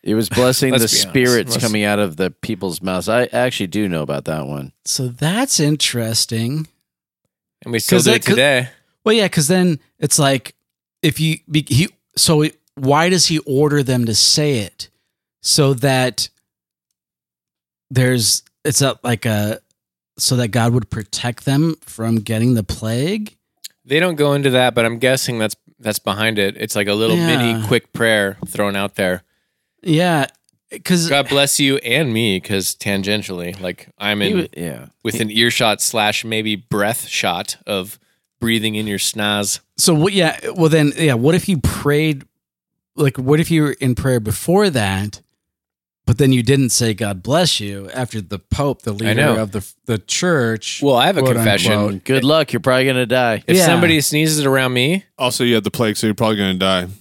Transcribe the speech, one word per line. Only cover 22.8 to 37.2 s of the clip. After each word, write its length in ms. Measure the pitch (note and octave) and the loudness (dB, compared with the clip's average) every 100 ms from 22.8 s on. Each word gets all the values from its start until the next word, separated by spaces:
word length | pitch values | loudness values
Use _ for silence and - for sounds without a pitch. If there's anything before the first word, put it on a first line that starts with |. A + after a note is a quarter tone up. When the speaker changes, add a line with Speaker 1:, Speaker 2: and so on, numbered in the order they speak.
| A2 A#2 D3+ G#3+ G#3 _ _ _ - _ B2+ | -4 -4 -4 -4 -8 _ _ _ -20 _ _
Speaker 2:
They 140 | D3 | 0
don't 160 | F3+ D#3 | 0 2
go 180 | D3 | 2
into 180 | C#3+ C#3 | 2 2
that, 240 | B2+ B2+ A#2 | 4 4 2
but 100 | A2+ | 0
I'm 140 | A#2 | 0
guessing 400 | B2+ C3 - A#2+ | 0 0 -2 -2
that's, 160 | A2 - _ _ | -4 -4 _ _
that's 200 | A#2 G#2 | -6 -4
behind 400 | - G2+ A2 G#2+ | -4 -2 0 0
it. 160 | G2 - | -2 -4
It's 180 | A2 A2 | -6 -4
like 120 | G2+ | -2
a 60 | |
little 240 | G#2 A2+ E3+ | 0 0 0
Speaker 3:
Yeah. 180 | E3 D3+ A#2+ | 0 0 0
Speaker 2:
mini 140 | A2+ G#2+ | -2 0
quick 240 | A#2+ _ | -2 _
prayer 440 | - A#2 G#2+ G2 G2 F#2 | -2 0 2 0 -4 -10
thrown 280 | - G2+ G2 | -4 -4 -2
out 200 | G2+ - | -6 -2
there. 280 | F#2+ F2+ _ _ _ _ _ _ | -2 -2 _ _ _ _ _ _
Speaker 3:
Yeah, 460 | F#3+ D#3 F3+ D#3+ C3+ _ _ _ _ - - | -2 0 2 0 -4 _ _ _ _ -14 -2
'cause 240 | F3+ E3 | 0 2
Speaker 2:
God 180 | C#3+ C3+ | 0 2
bless 320 | C#3+ C#3 - | 0 2 2
you 160 | C#3 C3+ | 0 0
and 360 | A#2+ B2+ D3+ | 0 0 0
me, 260 | A2 A#2 F#2+ | 0 0 0
'cause 340 | - G2 F2+ - | -2 -4 -4 -6
tangentially, 840 | G#2+ G2 G2 G#2 G2+ F2+ F2 F2+ | -4 -2 -2 -4 -4 -10 -10 -8
like, 300 | F#2 F2+ - _ | -10 -10 -16 _
I'm 240 | G#2 G#2 | -4 -2
Speaker 1:
He 60 | G2+ | 0
Speaker 2:
in 60 | F#3+ | 0
Speaker 1:
wa-, 100 | - - | -4 -8
yeah. 300 | E2+ A#1+ C2 _ | -10 -10 -16 _
Speaker 2:
within 260 | A2+ A2 G#2+ | -6 -4 -2
earshot 520 | G#2+ A#2 - A#2 G#2 | 0 0 2 0 0
slash 420 | - A2+ G#2+ G#2+ | -2 0 0 -2
maybe 320 | A#2 A2 A2 G2+ | -4 -4 -4 -6
breath 520 | - G#2 G2+ A2+ - | -4 -2 -2 -4 -6
shot 500 | - | -4